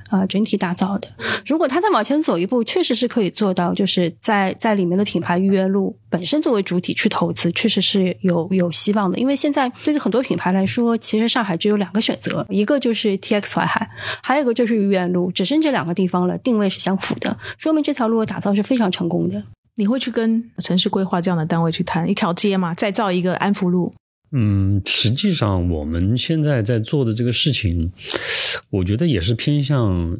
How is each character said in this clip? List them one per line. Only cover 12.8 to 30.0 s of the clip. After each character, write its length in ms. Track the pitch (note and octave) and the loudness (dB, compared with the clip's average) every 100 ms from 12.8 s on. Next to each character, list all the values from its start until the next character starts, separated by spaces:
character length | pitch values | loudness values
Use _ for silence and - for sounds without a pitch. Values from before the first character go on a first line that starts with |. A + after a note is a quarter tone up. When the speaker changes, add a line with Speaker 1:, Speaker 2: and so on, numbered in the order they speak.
| A#3+ | 0
Speaker 1:
是 220 | A3 G#3+ G3 | 0 0 -2
T 180 | - G#3 | -2 -2
X 200 | G3 - | 0 0
淮 100 | E3+ | 0
海， 240 | - G#3+ - - - | 0 -4 -10 -10 -8
还 160 | - C4+ | 0 0
有 60 | |
一 20 | B3+ | 2
个 80 | |
就 140 | A3+ A3+ | 2 2
是 80 | A3+ | 2
愚 140 | G3+ | 2
园 220 | F#3+ F3+ | 2 2
路， 200 | F3+ F3+ | 0 0
只 140 | F3+ F#3 | -2 0
剩 160 | D4+ | 2
这 100 | D#4 | 2
两 140 | A3+ E3 | 0 -2
个 80 | |
地 140 | F3 F3+ | 0 0
方 200 | F3+ F3+ | 2 0
了， 100 | F3 | 0
定 200 | - G#3+ | 0 2
位 120 | G3 | 2
是 80 | - | 0
相 200 | - F#3+ | -2 -2
符 180 | - - | -2 -4
的， 180 | - - - - | -4 -6 -8 -6
说 140 | D#4 | 0
明 100 | D#4 | 0
这 120 | D4 | 0
条 160 | C#4+ A3+ | 0 0
路 100 | A3+ | 0
的 60 | A3 | -2
打 140 | F3+ | -2
造 140 | G3+ | 0
是 80 | G3+ | 0
非 160 | G3+ B3+ | 0 0
常 140 | G3 | 0
成 160 | - E3+ | -2 -2
功 220 | F3 E3+ | -2 -2
的。 120 | G#3 G#3 - _ - | -4 -8 -18 _ -4
Speaker 2:
你 100 | G3+ | 0
会 100 | C4 | 0
去 140 | C4 | -2
跟 400 | A3+ A3+ A3+ A#3 - | -2 0 0 -2 -8
城 200 | - F#3 | -2 0
市 120 | G3+ | 2
规 120 | G3 | 0
划 200 | F#3 F3+ | 0 0
这 100 | F3+ | 0
样 60 | F3 | 0
的 80 | D#3 | 0
单 180 | E3+ | 0
位 80 | E3 | 0
去 100 | D#3+ | 0
谈 260 | E3+ E3 E3+ | -2 -2 0
一 40 | |
条 200 | G3+ F#3+ | 0 0
街 240 | F3 G#3 F#3+ | 0 0 0
吗？ 160 | F3 | -2
再 180 | E3+ G#3+ | -2 -2
造 180 | G3 G3+ | 0 0
一 120 | F3+ | 0
个 140 | F3+ E3+ | 0 0
安 160 | G3 | 0
福 160 | G3+ F3+ | 0 0
路？ 240 | F3+ E3+ - _ _ - | 0 -2 -6 _ _ -6
Speaker 3:
嗯， 480 | C3+ G#2 G2 G2 G2+ - | 0 2 2 2 0 0
实 240 | - G#2+ | 0 2
际 240 | C3 G#3 | 2 0
上 360 | E3 G#2+ F#2 F2 | 2 2 2 0
我 140 | D#2+ | -2
们 340 | D2+ E2 F#2+ B2 | -2 -2 0 0
现 240 | - D#3+ | 0 0
在 200 | D3+ C3 | 2 0
在 180 | G#2 A#2 | 0 0
做 240 | G#2+ D3 | 0 0
的 100 | A#2 | 0
这 80 | A2 | 0
个 100 | A#2+ | 0
事 180 | A#2 D#3 | 0 0
情， 400 | B2 F#2+ F2 E2 - - - - - - - - | 2 0 0 -2 -4 -6 -4 -2 0 0 -2 -4
我 120 | G2 | -2
觉 140 | F2+ A2 | 0 0
得 100 | E3+ | 0
也 140 | G#2 | 0
是 140 | E2+ | 0
偏 280 | A#2 - D3 | 0 0 0
向 560 | C3+ C#3+ G#2+ F2+ | 2 2 2 0